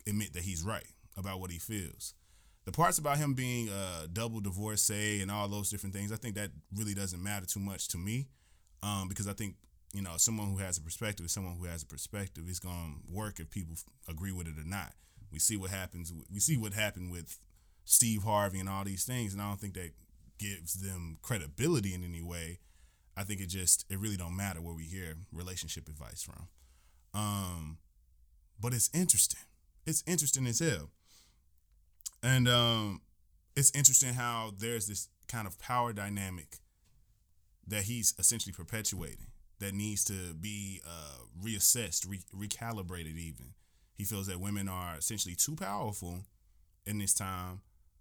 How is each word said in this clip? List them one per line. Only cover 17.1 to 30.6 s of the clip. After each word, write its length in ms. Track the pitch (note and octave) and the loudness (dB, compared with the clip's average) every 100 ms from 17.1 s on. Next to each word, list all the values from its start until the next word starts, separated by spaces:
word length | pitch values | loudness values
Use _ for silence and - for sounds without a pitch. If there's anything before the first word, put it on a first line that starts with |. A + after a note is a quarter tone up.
with 280 | F2 D#2+ - - - - - - | -8 -10 -14 -16 -20 -20 -16 6
Steve 380 | - A#2 A2 | 8 8 4
Harvey 360 | G#2 G#2 G2+ F#2+ | 4 6 4 2
and 80 | F#2+ | -2
all 160 | G2 | -2
these 220 | G2 F#2+ - | -2 -2 -2
things, 280 | B2+ G#2+ | -2 -2
and 80 | G2 | -2
I 60 | G#2 | -4
don't 140 | G2+ | -4
think 140 | G2+ F#2 | -6 -6
that 160 | F2 - - - - - | -10 -12 -20 -20 -20 -10
gives 420 | G2+ G2 E2 F#2+ | -8 -6 -4 -4
them 380 | G2 F#2 E2 D#2+ | -4 -4 -6 -6
credibility 720 | - A2+ D2 D2 C#3 D#3+ G2+ | -2 -2 -2 0 4 4 2
in 100 | F2+ | 0
any 180 | F2 E2+ | -4 -6
way. 380 | E2+ F2 E2 F2 - - - _ _ - | -6 -6 -8 -10 -16 -20 -20 _ _ -8
I 80 | |
think 180 | F#2+ G2+ | -4 -4
it 60 | F#2 | -4
just, 380 | F#2+ F2+ - - | 0 4 4 4
it 100 | F#2+ | -4
really 180 | G#2+ G2 | -2 -2
don't 180 | F2 F2+ | -2 0
matter 240 | G2+ E2+ | 0 -2
where 140 | E2+ | -4
we 120 | E2 D#2+ | -6 -6
hear 300 | F#2+ F2+ D#2+ G2 | -6 -6 -8 -10
relationship 560 | E2 F2+ F2+ D#2+ - - | -8 -8 -6 -6 -8 -8
advice 360 | D2 B1 - | -12 -10 -10
from. 240 | - - F2 - - - - - - | -10 -12 -16 -18 -20 -20 -20 -20 -8
Um, 640 | G2+ G#2+ G2+ F#2+ F2 D#2 D#2+ - _ _ - - - - - | -2 0 0 -2 -4 -6 -10 -14 _ _ -20 -20 -20 -20 -6
but 140 | A#2+ | -2
it's 160 | B2 - | 2 2
interesting. 480 | D#3+ F3+ - - - - _ _ _ - | 4 6 6 6 2 -12 _ _ _ -2
It's 180 | D#3 - | 0 2
interesting 400 | F3 D3 C3 B2+ | 2 4 4 4
as 120 | |
hell. 300 | A2+ | 4